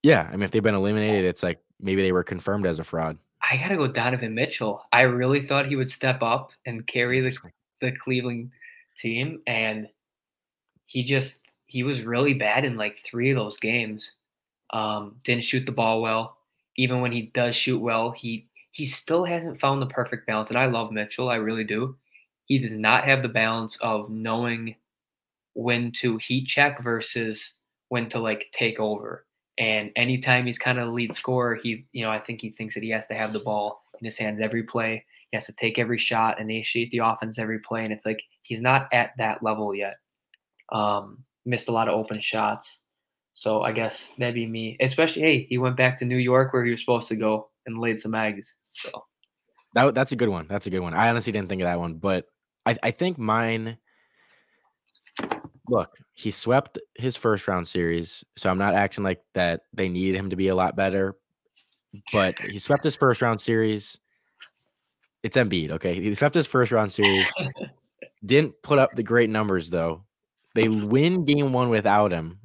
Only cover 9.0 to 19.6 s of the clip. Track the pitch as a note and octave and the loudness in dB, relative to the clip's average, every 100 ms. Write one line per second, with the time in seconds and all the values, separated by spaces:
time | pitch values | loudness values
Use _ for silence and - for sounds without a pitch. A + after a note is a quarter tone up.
9 | A#2 A#2 C#3+ D#3+ - A2+ A2 G#2+ G#2+ _ | -4 -2 -4 -6 -4 -2 -2 -4 -10 _
10 | _ _ _ _ _ _ _ _ _ C3 | _ _ _ _ _ _ _ _ _ -6
11 | B2 C3+ C3 - - _ _ B2+ B2+ C3 | 0 0 0 -8 -18 _ _ -4 -2 -2
12 | A2+ A#2+ C#3+ C#3 G#2+ A#2 C#3 A2+ G#2 - | -2 2 2 2 2 2 0 -2 -6 -8
13 | - A#2+ B2+ C3 G#2+ - A2 A#2+ A2 G#2+ | -10 -2 2 2 -2 -4 -2 -2 -4 -8
14 | - _ _ _ _ _ _ A2+ G#2+ G#2+ | -12 _ _ _ _ _ _ -4 -4 -4
15 | G2+ A2+ - A#2+ A#2 C3 C3 A#2 A2+ A2+ | -8 -8 -2 -2 0 -2 -2 0 2 2
16 | A2+ A2 A#2 - _ _ _ - B2 B2+ | 2 0 -2 -12 _ _ _ 0 0 2
17 | B2 A#2+ G#2+ B2 A#2+ A#2 - A#2+ A#2 A2+ | 0 -2 -2 0 2 2 0 0 0 0
18 | A#2 A#2+ A#2+ A2+ _ _ _ - C#3 - | 0 -4 -8 -8 _ _ _ -8 -6 -6
19 | - E3 F3+ E3+ E3 D3 | 0 2 2 -2 -4 0